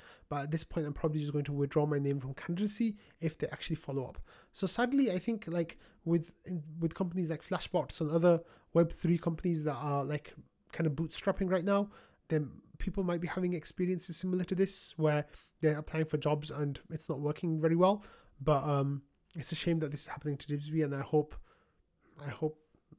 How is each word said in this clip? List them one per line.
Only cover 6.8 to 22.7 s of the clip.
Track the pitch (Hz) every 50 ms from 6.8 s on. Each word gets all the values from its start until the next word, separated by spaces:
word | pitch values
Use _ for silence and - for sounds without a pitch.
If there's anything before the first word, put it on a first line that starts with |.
| 165 156 -
companies | - 190 170 175 190 170 156
like | 160 -
Flashbots | - - 185 - - - - 165 - - - -
and | 160 147
other | 165 165 175 175 170 165 - - - - _ _ -
Web | 170 170 -
three | - - - 165 175
companies | 160 - 170 160 - - 180 170 156 147
that | 151 135
are, | 120 147 143 143 143 135
like, | 143 151 143 - - - - - _ _ _ _ _ -
kind | - 165
of | 151 135
bootstrapping | 156 147 131 - - - 202 185 - 196 175
right | 190 175 175
now, | 202 202 202 202 202 - - - - _ _ _
then | - 160 151 147 - - - - - -
people | - - 180 - 202 185
might | 175 175 165
be | 175
having | 156 - 190 180 180 180
experiences | 151 - - - - 180 180 185 170 - - 160
similar | - 190 185 185 185 175
to | - 185
this | 180 190 196 - - - - -
where | 165 156 151 151 147 - - - - - _ _ -
they're | 165 151 151
applying | 151 151 - - 160 156
for | - 156
jobs | 139 - 147 151 147 147 -
and | - 147 147 143 135 - - -
it's | 160 - -
not | - 165 156
working | 147 175 180 - 185 165 160 156
very | 160 160 165
well. | 170 180 190 208 208 - - - - - - _ -
But, | 135 151 147 135 139
um, | 151 143 139 139 139 143 135 - _ _ _ _ - -
it's | 160 - - 160
a |
shame | - - 170 165 160
that | 156 143
this | 147 -
is | -
happening | - - - - 151 139
to | - -
Dibsby, | 147 147 143 147 151 156 160 151
and | 139 139
I | 139
hope, | 143 - 160 151 147 - - - - - _ _ _ _ _ _ _ _ _ _ _ _ - -
I | 143 135
hope, | 110 - 160 151 - _ _ _